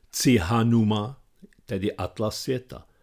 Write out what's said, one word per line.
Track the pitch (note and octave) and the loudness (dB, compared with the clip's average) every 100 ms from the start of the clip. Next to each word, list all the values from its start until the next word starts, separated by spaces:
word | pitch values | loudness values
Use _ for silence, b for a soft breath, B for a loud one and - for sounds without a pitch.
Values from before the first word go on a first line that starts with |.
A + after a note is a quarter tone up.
| _ | _
Cihanuma, | - C#3 A#2 E2 A#2 A#2 A#2 G#2+ G#2+ A2 - _ _ - _ - | -2 2 2 2 2 4 4 4 0 -4 -10 _ _ -20 _ -8
tedy | G2 G#2 | -4 -4
Atlas | - F2+ - G#2+ - | -4 -8 -4 -4 -4
světa. | - B2+ - B1 - _ | -6 -6 -8 -18 -20 _